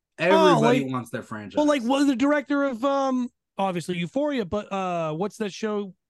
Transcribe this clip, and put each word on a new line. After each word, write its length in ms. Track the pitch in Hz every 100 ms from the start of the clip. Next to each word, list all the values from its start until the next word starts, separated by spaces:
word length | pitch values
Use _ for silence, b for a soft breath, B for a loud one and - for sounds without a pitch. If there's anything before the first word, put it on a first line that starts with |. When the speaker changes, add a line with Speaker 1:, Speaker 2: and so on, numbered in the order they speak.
| _ -
Speaker 1:
Oh, 60 |
Speaker 2:
Everybody 580 | 175 208 320 - 226 -
Speaker 1:
like, 80 | 131
Speaker 2:
wants 180 | 127 -
their 120 | -
franchise. 340 | - 107 104 -
Speaker 1:
well, 100 | 302
like, 160 | 285
what 220 | 226 269 285
the 100 | 233
director 480 | 285 294 - 285
of, 200 | 277 220
um, 460 | 277 277 269 254 247 - _ -
obviously 380 | 196 175 156 175
Euphoria, 460 | 175 269 294 269
but, 260 | 175 208 -
uh, 400 | 196 185 175 160
what's 220 | 160 160 -
that 160 | 208
show 420 | - 220 208 196 -